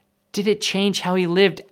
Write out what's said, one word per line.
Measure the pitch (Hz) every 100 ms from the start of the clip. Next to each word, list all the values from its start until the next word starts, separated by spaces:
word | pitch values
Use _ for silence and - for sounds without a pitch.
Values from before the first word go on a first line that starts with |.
| _ _ _
Did | 202 202
it | 208
change | - 190 202 -
how | 180 185
he | 175
lived | 180 196 190 -